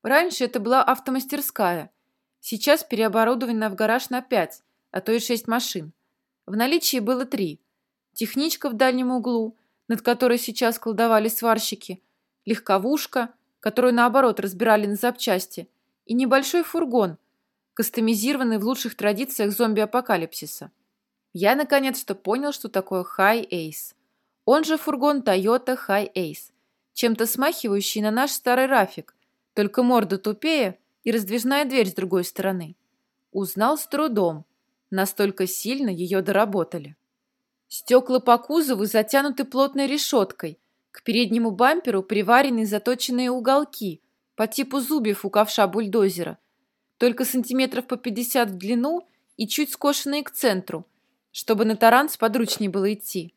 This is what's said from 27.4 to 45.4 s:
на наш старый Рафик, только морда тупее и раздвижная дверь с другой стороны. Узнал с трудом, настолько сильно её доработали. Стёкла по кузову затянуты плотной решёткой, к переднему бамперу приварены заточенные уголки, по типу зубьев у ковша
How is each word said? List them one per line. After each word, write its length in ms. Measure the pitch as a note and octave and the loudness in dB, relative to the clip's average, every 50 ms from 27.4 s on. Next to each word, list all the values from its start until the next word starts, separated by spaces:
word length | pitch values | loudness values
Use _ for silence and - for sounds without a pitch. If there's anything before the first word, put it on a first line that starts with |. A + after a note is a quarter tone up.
| C4+ D#4 E4 - - A3 G3 G3+ F#3+ - - A3 | -2 -2 -2 -2 -4 -2 -2 -2 -2 -2 -4 -2
на 100 | G#3 G#3+ | -2 0
наш 180 | G#3+ A#3+ C4+ C#4 | 0 0 0 -2
старый 360 | - - _ B3 B3 C4 C4 | -2 -4 _ 0 2 2 2
Рафик, 500 | C4 C4+ A#3 G3 F#3+ - - - _ _ _ _ _ _ _ _ _ _ | 4 4 4 2 2 -2 -16 -18 _ _ _ _ _ _ _ _ _ _
только 260 | - G#3 G3+ G#3 - | -2 -2 0 2 2
морда 360 | B3 A#3+ B3 A#3 G#3 E3 F#3+ F#3+ | 4 4 4 4 4 2 -4 -4
тупее 600 | - G#3+ G#3+ G#3 - D#4+ D#4+ D4 A#3 F#3+ F#3 _ _ _ _ _ | -2 -4 -6 -2 -2 0 2 2 0 0 -2 _ _ _ _ _
и 80 | _ A3+ | _ -2
раздвижная 540 | A3 A#3 G#3 F#3 G#3+ B3 A#3+ B3+ C#4 C#4+ D4+ | -2 0 -2 -2 -4 -2 0 0 0 0 0
дверь 240 | B3+ C4 C4 A3 F#3 | 0 2 2 2 0
с 60 | E3+ | 0
другой 300 | - F#3+ F3+ F#3 F#3 F3 | -4 -4 0 0 0 -2
стороны. 520 | - - - F#3 F#3+ F#3 F#3 E3 D#3 F3+ _ _ _ _ _ _ _ _ _ _ _ | -2 -6 -4 -2 -2 -2 -4 -8 -12 -16 _ _ _ _ _ _ _ _ _ _ _
Узнал 460 | - F#3+ G3 F3 - F#3+ G#3+ B3 D#4 D4 | -6 -6 -6 -4 -2 0 2 2 2 0
с 80 | - | -4
трудом, 580 | _ - C#4+ D#4 D#4 A#3 G#3 F#3 E3+ D#3 D3+ D#3+ _ _ _ _ _ _ _ _ _ | _ -2 -2 0 0 2 2 0 0 0 -4 -12 _ _ _ _ _ _ _ _ _
настолько 560 | F#3+ F#3+ G3 F#3+ - - G3+ G3+ G3 - F#3+ | -2 -2 -2 -2 0 0 0 0 0 -2 -4
сильно 420 | F3+ - - - G#3+ C4 C#4 C#4+ G#3+ | -4 -4 -6 -6 -4 -4 -2 -2 -2
её 320 | F#3 E3 F3+ E3+ G3 F#3+ | -2 -4 -4 0 0 0
доработали. 760 | F3+ G#3+ G3 G3 A3 G#3+ G3 F#3+ E3 - - E3+ C#3+ C#3+ D#3 _ _ _ _ _ _ _ _ _ _ _ _ _ _ | 0 2 2 2 2 2 0 -2 -2 -4 -6 -12 -12 -12 -20 _ _ _ _ _ _ _ _ _ _ _ _ _ _
Стёкла 520 | _ - - - - B3 B3+ B3+ B3+ B3+ B3+ | _ -16 -14 2 6 6 6 6 6 0 2
по 180 | - B3 A#3+ | 6 6 4
кузову 480 | A#3+ A#3+ - D4 E4+ D#4 C4+ B3+ F#3+ G#3 | 4 4 0 0 0 2 2 0 0 -2
затянуты 600 | G#3 - A3 G#3+ G#3+ - C4+ C#4 D4 B3+ - C4 | 2 2 2 2 4 2 2 2 2 -2 -4 -6
плотной 420 | - - B3+ C#4 C#4 C4+ C#4 C#4 | -2 2 0 0 2 2 -2 -2
решёткой, 720 | C4+ C#4 D4+ - - D4 A#3+ G3 F#3+ - - - D#3+ D#3 _ _ _ _ _ _ _ | 0 -2 -2 -2 0 2 2 2 0 -4 -10 -10 -12 -12 _ _ _ _ _ _ _
к 120 | - - | -20 -10
переднему 480 | _ - G3+ A#3 A#3+ F#3 A3+ A#3+ A3+ A3+ | _ -2 0 2 2 2 0 0 0 -2
бамперу 520 | F#3+ F3+ A#3+ C4 D#4 F4 E4+ B3+ G#3 F#3+ | 2 2 4 4 4 2 0 0 -2 -2
приварены 640 | F#3 - A3 G#3 G3 F#3+ A#3+ B3+ C#4 C#4 A#3+ A3+ A3 | -2 0 -2 0 4 4 4 4 4 4 0 0 0
заточенные 640 | G3+ G#3 G#3 G#3 A#3+ B3 A#3+ - - B3 A#3+ B3+ B3 | 0 -2 -2 -2 -2 -2 -2 -2 -4 -2 -2 -2 -2
уголки, 720 | B3 B3+ A3+ B3+ C#4 C#4+ D4+ D4 - - G#3+ F#3+ D#3 - _ _ _ _ _ _ _ | -2 0 2 2 2 2 2 -2 -8 -8 -8 -8 -8 -10 _ _ _ _ _ _ _
по 120 | - A3 | -4 -4
типу 320 | A3 - C4+ C4+ C4+ - C#4 | -2 -2 -6 -4 -2 -4 -4
зубьев 460 | B3 - D#4 D4+ A3+ G#3+ G3+ - - | -2 -2 -2 0 0 0 -2 -2 -4
у 60 | G3 | 0
ковша 360 | - G#3 | 2 2